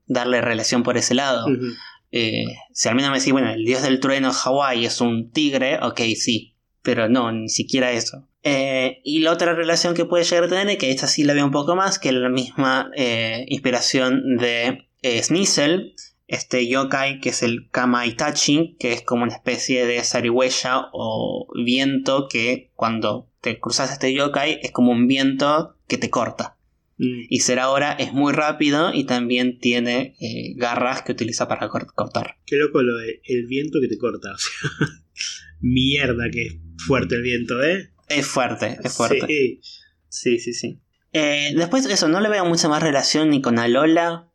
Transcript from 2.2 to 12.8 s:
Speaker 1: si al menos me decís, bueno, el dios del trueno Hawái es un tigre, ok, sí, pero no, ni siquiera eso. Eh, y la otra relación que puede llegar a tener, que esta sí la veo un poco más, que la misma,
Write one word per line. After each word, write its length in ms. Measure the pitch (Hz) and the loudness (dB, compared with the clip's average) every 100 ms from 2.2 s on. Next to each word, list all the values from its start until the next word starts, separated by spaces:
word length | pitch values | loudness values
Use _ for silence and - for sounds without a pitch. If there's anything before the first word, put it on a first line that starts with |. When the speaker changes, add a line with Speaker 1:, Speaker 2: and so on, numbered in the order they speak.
| 113 113 113 - - | -2 -2 -4 -8 -12
Speaker 1:
si 160 | - 113 | -4 0
al 60 | 123 | 2
menos 140 | 139 | 2
me 80 | 131 | 0
decís, 140 | 143 | 2
bueno, 180 | 135 117 | 2 2
el 140 | 110 | 0
dios 180 | 113 131 | 0 2
del 180 | 139 131 | 2 2
trueno 320 | 135 135 131 | 2 2 0
Hawái 520 | 131 127 135 139 120 | 0 0 2 2 2
es 160 | 117 - | 0 0
un 300 | 120 117 113 | 0 0 -2
tigre, 460 | 156 147 135 131 156 | 0 2 2 0 0
ok, 180 | 120 120 113 107 | -2 -2 -2 0
sí, 380 | - 110 - _ _ _ | 0 -2 -4 _ _ _
pero 260 | 127 117 113 | -2 0 2
no, 240 | 127 117 | 2 2
ni 160 | 110 110 | -2 -4
siquiera 440 | - - 135 127 | -4 -2 0 2
eso. 360 | 117 - 135 - _ 151 | 0 -4 -10 -20 _ -2
Eh, 520 | 135 135 131 131 - | 0 0 0 -2 -4
y 160 | 143 156 | -2 2
la 140 | 156 | 2
otra 220 | 170 170 | 2 2
relación 380 | 165 165 165 175 | 0 0 2 0
que 100 | 170 | 0
puede 180 | 170 175 | 2 2
llegar 220 | 170 170 | 2 2
a 40 | 175 | 2
tener, 300 | 185 202 196 | 2 0 0
que 140 | 131 | 0
esta 160 | 131 139 | 0 -2
sí 160 | - | 2
la 100 | 147 | 2
veo 100 | 143 | 4
un 60 | 143 | 2
poco 240 | 147 143 | 2 2
más, 240 | 185 190 - | 2 2 0
que 140 | 135 | 0
la 160 | 127 127 | 0 0
misma, 640 | 127 123 - 131 135 | 0 -2 0 2 2